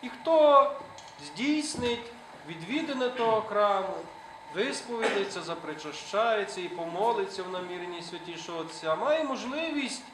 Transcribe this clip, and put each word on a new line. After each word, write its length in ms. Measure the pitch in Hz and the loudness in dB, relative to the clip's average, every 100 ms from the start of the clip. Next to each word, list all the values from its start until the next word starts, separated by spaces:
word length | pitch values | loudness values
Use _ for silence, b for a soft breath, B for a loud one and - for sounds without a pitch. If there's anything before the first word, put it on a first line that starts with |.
І 80 | 247 | -12
хто 600 | - - 320 294 285 285 - - - - - 143 | -6 4 8 10 10 8 2 -10 -16 -18 -16 -14
здійснить 840 | 156 262 302 294 254 240 233 - - - - 147 | -4 0 2 0 -2 0 -2 -4 -14 -18 -18 -12
відвідини 600 | 165 165 277 320 262 247 | -10 -4 -2 -2 0 -2
того 320 | 254 226 220 | 2 4 4
храму, 560 | - 208 208 196 190 190 165 - - - - | 2 2 4 4 0 -4 -8 -14 -16 -16 -10
висповідається, 880 | 170 247 285 - 233 220 202 196 180 | -2 0 -2 -4 -2 0 0 -2 -4
запричащається 1200 | 160 165 151 151 151 143 - 202 233 214 196 - | -6 -6 -6 -8 -8 -10 -2 2 4 2 0 -4
і 60 | 175 | -6
помолиться 760 | 175 165 170 220 226 190 - | -6 -6 0 2 2 0 -4
в 60 | 180 | -6
наміренні 520 | 185 180 175 180 175 | -6 -6 -8 -8 -8
Святішого 580 | 170 175 170 165 160 170 | -8 -10 -10 -10 -8 -6
Отця, 360 | 156 - 160 160 | -6 -6 0 2
має 280 | 247 311 | 4 2
можливість 800 | 294 240 220 285 330 294 262 - - | 2 -2 -4 -4 -2 -2 -2 -4 -12